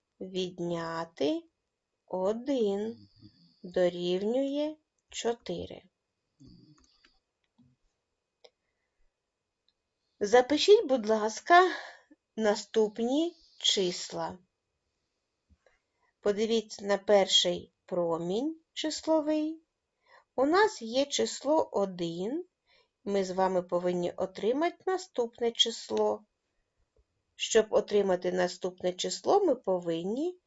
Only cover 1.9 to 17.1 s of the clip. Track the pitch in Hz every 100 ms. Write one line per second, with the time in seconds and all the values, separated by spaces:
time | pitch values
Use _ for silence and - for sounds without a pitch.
1.9 | _ - 185 185 226 262 269 208 196 214
2.9 | 233 208 _ 208 _ _ _ 185 180 180
3.9 | 175 175 185 202 247 277 285 302 311 _
4.9 | _ _ - 226 233 - 175 175 - -
5.9 | _ _ _ _ _ - 120 - 147 _
6.9 | _ _ _ _ _ _ _ 247 _ _
7.9 | _ _ _ _ _ - _ _ _ _
8.9 | _ _ _ _ _ _ _ _ _ _
9.9 | _ _ - 202 240 254 294 - 427 330
10.9 | 254 214 220 214 - - 349 370 - -
11.9 | - _ _ _ - 214 214 - 220 214
12.9 | 214 233 277 339 - _ - - - 180
13.9 | 180 - 170 165 180 _ _ _ _ _
14.9 | _ _ _ _ _ _ _ _ _ _
15.9 | _ _ _ 208 202 220 226 220 - 202
16.9 | 196 196